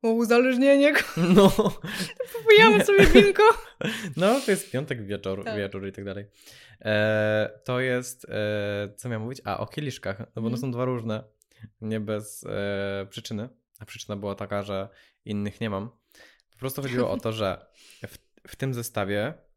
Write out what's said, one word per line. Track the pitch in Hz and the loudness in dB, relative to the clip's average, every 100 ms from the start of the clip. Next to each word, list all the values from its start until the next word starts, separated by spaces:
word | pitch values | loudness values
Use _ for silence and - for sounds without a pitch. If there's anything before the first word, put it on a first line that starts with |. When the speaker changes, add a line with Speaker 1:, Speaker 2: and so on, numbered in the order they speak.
Speaker 1:
o | 226 | 0
uzależnieniu. | 226 233 240 254 247 277 277 285 294 - - | 0 4 4 4 4 4 6 6 2 -2 -2
<laughs> | 170 185 | 6 8
Speaker 2:
No. | 196 190 214 - 165 - 185 - 494 480 | 8 6 0 -2 -10 -8 -10 -8 -10 -6
Speaker 1:
Popijamy | 440 415 440 427 | 6 8 8 6
Speaker 2:
Nie. | |
Speaker 1:
sobie | - 392 392 | 4 6 8
winko. | - 403 381 427 | 10 8 6 6
Speaker 2:
<laughs> | 440 - _ - 226 214 147 | 4 -2 _ -8 -6 -10 -2
No, | 185 262 | 0 0
to | 262 | 0
jest | 190 - | -4 -4
piątek | 131 151 120 101 | -8 -8 -10 -8
wieczór, | 101 95 95 | -8 -6 -8
Speaker 1:
Tak. | - 107 | -8 -6
Speaker 2:
wieczór | 98 95 98 | -6 -8 -12
i | |
tak | 95 | -12
dalej. | 98 98 104 _ - - - - | -12 -12 -14 _ -20 -20 -20 -12
E, | 110 107 107 110 107 107 107 - | -4 0 0 0 0 0 -2 -6
to | - 123 | -8 -4
jest, | 131 123 127 - - | -2 -4 -6 -16 -10
e, | 104 107 104 101 101 101 104 | -6 -4 -4 -4 -6 -8 -10
co | 127 | -8
miałem | 113 | -8
mówić? | 110 131 | -8 -10
A, | - 95 | -8 -8
o | 104 | -8
kieliszkach, | - 147 123 101 98 | -8 -10 -10 -10 -10
no | 110 | -12
bo | - | -8
one | 113 | -6
Speaker 1:
Mhm. | 120 | -4
Speaker 2:
są | 135 | -6
dwa | 120 | -4
różne, | 127 127 113 107 - _ _ _ 110 _ | -4 -4 -6 -8 -10 _ _ _ -20 _
nie | 110 110 | -8 -8
bez, | 104 107 107 - - | -6 -6 -8 -16 -10
e, | 101 101 101 98 98 98 | -8 -6 -4 -6 -6 -10
przyczyny. | - - 107 120 _ _ _ | -14 -10 -10 -10 _ _ _
A | |
przyczyna | 104 - - 104 | -20 -18 -12 -8
była | 101 | -8
taka, | 98 101 101 | -8 -8 -8
że | 101 98 98 _ _ _ | -6 -8 -8 _ _ _
innych | - 104 104 - | -10 -6 -6 -6
nie | 117 | -8
mam. | 98 110 _ _ _ - _ _ | -6 -8 _ _ _ -20 _ _
Po | _ | _
prostu | 131 131 | -10 -8
chodziło | 135 123 120 | -6 -4 -2
o | 101 | -4
to, | 113 | -6
że | 110 101 90 _ _ _ - 110 | -4 -4 -6 _ _ _ -20 -20
w, | - _ _ - | -20 _ _ -20
w | - | -8
tym | 135 | -6
zestawie | 123 117 - 98 101 113 160 _ | -6 -8 -6 -4 -2 -4 -8 _